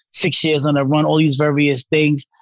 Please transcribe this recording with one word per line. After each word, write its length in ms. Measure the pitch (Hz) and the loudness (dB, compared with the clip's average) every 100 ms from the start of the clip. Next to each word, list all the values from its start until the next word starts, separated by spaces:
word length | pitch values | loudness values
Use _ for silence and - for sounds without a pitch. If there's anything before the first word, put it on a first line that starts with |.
| _ | _
six 280 | - 180 - | -4 -2 -2
years 240 | 160 147 147 | -2 0 0
on 100 | 143 | 0
the 100 | 135 | 0
run, 180 | 151 | 0
all 140 | 151 156 | 2 2
these 180 | 160 135 | 2 2
various 480 | 151 143 147 131 | 0 2 0 0
things. 420 | - 156 151 143 - _ | -2 0 0 -2 -6 _